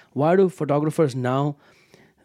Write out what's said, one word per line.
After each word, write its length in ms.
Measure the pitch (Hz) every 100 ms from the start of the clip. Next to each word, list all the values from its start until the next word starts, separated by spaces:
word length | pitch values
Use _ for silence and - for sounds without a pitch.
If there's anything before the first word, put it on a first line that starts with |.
| _
Why 240 | 127 151 190
do 120 | 185
photographers 680 | - 143 147 151 160 151 127
now, 400 | 123 135 147 143 _ _ _ - _ _